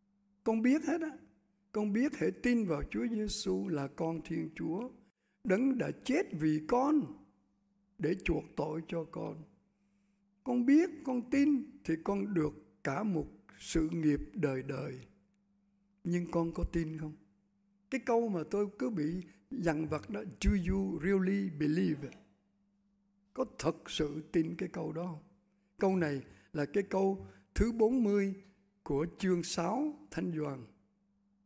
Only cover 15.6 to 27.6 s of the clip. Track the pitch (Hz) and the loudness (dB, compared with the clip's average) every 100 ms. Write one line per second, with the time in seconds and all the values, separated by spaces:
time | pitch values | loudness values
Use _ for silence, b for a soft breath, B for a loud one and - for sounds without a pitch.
15.6 | _ _ _ _ 175 175 175 170 165 170 | _ _ _ _ -2 -2 0 0 0 -2
16.6 | 170 170 160 156 156 151 _ _ _ _ | -2 -2 -2 -4 -8 -12 _ _ _ _
17.6 | _ _ - 262 - 233 233 175 156 202 | _ _ -8 -6 2 2 2 -2 -2 0
18.6 | 208 - 254 190 151 180 - B - - | -2 -2 -4 0 -2 -2 -8 B -12 -2
19.6 | 165 151 151 156 - 208 196 - - 101 | 0 0 -2 -4 -4 -8 -8 0 2 4
20.6 | 165 196 190 165 175 196 185 202 190 147 | 2 0 0 -2 2 2 2 0 -2 0
21.6 | 147 165 185 139 135 - - _ _ _ | 0 2 2 0 -6 -14 -20 _ _ _
22.6 | _ _ _ _ _ _ _ - 262 - | _ _ _ _ _ _ _ -6 -6 -2
23.6 | 151 156 - - 151 151 156 170 160 170 | -2 -2 -8 -4 -4 -4 -2 0 0 -2
24.6 | 175 175 156 156 180 151 - _ _ _ | -6 -6 -6 -6 -8 -10 -16 _ _ _
25.6 | _ - 196 190 156 139 - B B 151 | _ 0 2 2 2 -2 -8 B B -4
26.6 | 143 202 190 190 196 190 B B B - | 0 0 0 2 2 0 B B B 0